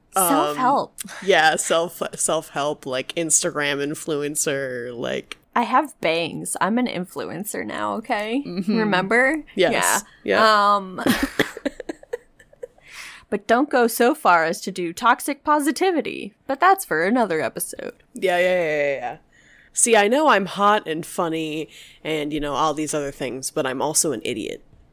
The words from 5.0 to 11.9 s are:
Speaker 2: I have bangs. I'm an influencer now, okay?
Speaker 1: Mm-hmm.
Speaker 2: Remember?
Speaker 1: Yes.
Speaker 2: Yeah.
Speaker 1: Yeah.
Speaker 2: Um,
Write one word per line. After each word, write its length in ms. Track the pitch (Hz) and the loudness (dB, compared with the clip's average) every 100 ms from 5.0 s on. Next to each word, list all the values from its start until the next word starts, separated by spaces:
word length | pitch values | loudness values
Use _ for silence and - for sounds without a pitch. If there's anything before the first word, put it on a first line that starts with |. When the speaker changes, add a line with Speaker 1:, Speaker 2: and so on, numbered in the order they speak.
| 127 131 - - _ - | -6 -6 -8 -18 _ -2
Speaker 2:
I 80 | |
have 360 | 226 254 294 - | 2 2 0 -2
bangs. 560 | 170 165 165 156 175 - | -2 0 -2 -6 -8 -4
I'm 160 | 180 220 | 0 0
an 100 | 247 | 0
influencer 800 | - 180 - 87 156 208 - - | -4 -8 -8 -10 -8 -8 -8 -8
now, 280 | - - 208 | -6 -6 -6
okay? 480 | 226 220 214 240 285 | -4 -4 -2 -4 -4
Speaker 1:
Mm-hmm. 320 | 175 196 220 | -6 -2 0
Speaker 2:
Remember? 680 | 214 185 190 226 262 311 - - | 2 0 2 2 2 0 -4 0
Speaker 1:
Yes. 480 | 170 220 - 127 - - | 2 2 2 0 -2 -10
Speaker 2:
Yeah. 120 | - 196 | 0 4
Speaker 1:
Yeah. 380 | 220 214 202 202 | 6 6 4 2
Speaker 2:
Um, 260 | 190 185 254 226 277 - - - 277 - - | 0 -4 0 0 -2 -2 -4 -4 -8 -8 -14